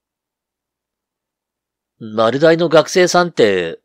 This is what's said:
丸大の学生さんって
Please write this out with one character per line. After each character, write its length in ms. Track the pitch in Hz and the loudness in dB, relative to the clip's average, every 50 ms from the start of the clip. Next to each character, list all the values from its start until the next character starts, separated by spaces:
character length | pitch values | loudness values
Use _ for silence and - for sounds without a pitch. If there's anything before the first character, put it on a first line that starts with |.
| _ _ _ _ _ _ _ _ _ _ _ _ _ _ _ _ _ _ _ _ _ _ _ _ _ _ _ _ _ _ _ _ _ _ _ _ _ _ _ _ | _ _ _ _ _ _ _ _ _ _ _ _ _ _ _ _ _ _ _ _ _ _ _ _ _ _ _ _ _ _ _ _ _ _ _ _ _ _ _ _
丸 400 | 113 110 107 113 113 113 123 139 | -18 -10 -4 -2 -2 0 0 2
大 160 | 160 160 170 | 2 2 2
の 140 | 165 175 156 | 2 0 2
学 180 | 151 156 151 | 2 0 0
生 220 | - - 190 180 170 | 2 0 0 0 2
さ 160 | - 180 180 | 0 0 -2
ん 40 | 170 | -2
っ 20 | - | 0
て 480 | - 120 104 98 92 85 82 80 - | 0 0 2 2 -2 -4 -6 -10 -14